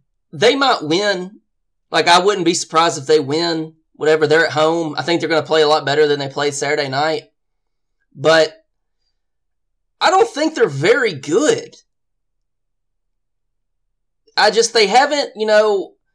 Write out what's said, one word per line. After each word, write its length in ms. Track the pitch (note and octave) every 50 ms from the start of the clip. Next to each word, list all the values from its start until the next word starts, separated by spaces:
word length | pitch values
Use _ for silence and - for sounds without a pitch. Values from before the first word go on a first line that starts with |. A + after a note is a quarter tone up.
| _ _ _ _ _ _
they 240 | - C#3 G3 B3 C#4+
might 260 | C#4 C#4 C4 - -
win. 580 | D#3+ D3 D#3+ F#3+ G#3 G#3 G3 F3+ F3+ F#3+ - - _ _ _ _ _ _ _ _ _ _
Like, 180 | - D#3+ D#3+ F3
I 120 | F3 F3+
wouldn't 260 | F3+ G3+ G#3 F#3+ E3
be 80 | E3+ -
surprised 440 | - - - E3 D#3+ E3+ E3+ E3 D#3
if 80 | C3+
they 140 | D3+ D#3 D#3
win, 540 | C#3 C3 D3 E3 E3+ E3+ E3 D#3+ D#3 D#3+ - _ _ _
whatever. 340 | _ - - D#3 D#3 D#3 D#3
They're 200 | C#3+ D3+ E3 D#3+
at 60 | -
home. 420 | B2 D3+ D#3 D#3+ E3 E3+ E3 D3+ D3
I 60 | -
think 180 | C#3 - F3 D3+
they're 80 | C#3 D3
gonna 140 | E3 D3+
play 200 | C#3 - D#3 D#3
a 60 | D3+ D3
lot 160 | D#3 D3+ C#3+
better 220 | C3+ C#3+ D3+ D3+
than 120 | D3 D3 C#3+
they 100 | C#3 C3+
played 260 | - C#3+ D3 D3 C#3
Saturday 340 | - C#3+ C#3 D3+ D3 C#3+ C3+
night. 360 | C3 C#3 D3+ D#3+ D#3 - - _ _ _ _ _ _ _ _ _ _ _ _ _ _ _ _ _ _
But 500 | C3+ C#3 D3+ D#3+ D#3+ D#3 - - - _ _ _ _ _ _ _ _ _ _ _ _ _ _ _ _ _ _ _ _ _ _ _ _ _ _ _ -
I 80 | - D4+
don't 220 | F#4 F#4+ - -
think 240 | - C4+ D#4 D#4 -
they're 140 | C#4 A#3 E3+
very 440 | C#3 C3+ D3+ G3 B3 C#4 B3 G#3+
good. 640 | D#3+ C3+ C3+ C#3+ D#3+ A#3 D4+ C4 - - - - - - _ _ _ _ _ _ _ _ _ _ _ _ _ _ _ _ _ _ _ _ _ _ _ _ _ _ _ _ _ _ _ _ _ _ _ _ _ _ _ _ _ _ _ _ _ _ _ _ _ _ _
I 160 | E3 F#3+ G#3+
just, 220 | F#3+ A3 A3 -
they 140 | - A#3 G#3
haven't, 460 | F#3 G#3 B3 C#4+ C#4 D4+ C#4+ B3 - -
you 100 | G#3 G#3+
know, 440 | G#3+ G#3+ G#3+ G#3+ G#3+ G3+ F#3+ - - _ _ _ _